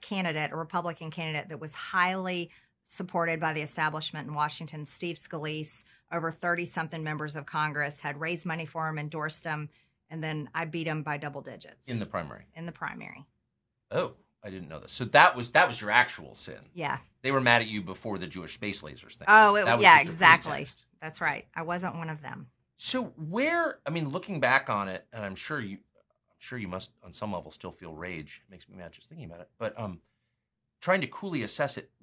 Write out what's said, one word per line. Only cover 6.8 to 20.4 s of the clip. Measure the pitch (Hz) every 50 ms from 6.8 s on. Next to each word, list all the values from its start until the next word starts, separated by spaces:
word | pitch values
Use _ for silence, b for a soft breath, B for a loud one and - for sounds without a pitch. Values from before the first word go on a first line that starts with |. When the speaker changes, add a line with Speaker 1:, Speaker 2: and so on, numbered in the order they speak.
| 160 156 165 160 156
Speaker 1:
members | 156 151 147 151 151 147
of | 156 143
Congress | - - 156 151 151 143 147 147 147 143 -
had | - 147 143 147
raised | 156 165 175 165 -
money | 175 160 170 160
for | 151 - 160 160
him, | 156 156
endorsed | 156 151 147 165 156 151 156 151 - -
him, | 165 151 151 151 151 b b b b b _ _ -
and | 156 165 156
then | 156 156 151 147 - -
I | - 165
beat | 160 156 170 160
him | 165 156 156 139
by | 156 147
double | 143 151 147 139 143
digits. | 117 - 110 - - - - _ - -
Speaker 2:
In | 120 110
the | 101
primary? | - - 92 80 71 57 50 - _ -
Speaker 1:
In | 160 165
the | 170
primary. | 160 - 165 143 - - - - - - 147 _ _ _ _ _ _ _ _ _ _ _ _ -
Speaker 2:
Oh, | 104 151 185 113 - _ _ _ _ _
I | - 104
didn't | 95 95 87 71
know | 80 73
this. | - - -
So | - 127
that | 107 - 143 165 180 -
was, | 123 120 -
that | - 151 180
was | - 117 117
your | 110 104
actual | 107 123 120 - - - 78 65 55
sin. | - - - - - - - -
Speaker 1:
Yeah. | 180 156 139 131 135 - - _ _ -
Speaker 2:
They | 131 139
were | 135
mad | 127 120 120 117
at | 113
you | 107 107 104 90
before | 87 95 - - 113 101 90
the | 90 80
Jewish | - 92 82 78 -
space | - 104 104 95 - -
lasers | 76 67 60 - - -
thing. | - -
Speaker 1:
Oh, | - 208 220 220 208 202
it, | 208 196
Speaker 2:
That | 113 117 -
was | 208
Speaker 1:
yeah, | 180 165
Speaker 2:
just | 147 147
a | 165 165
Speaker 1:
exactly. | 165 190 165 165 165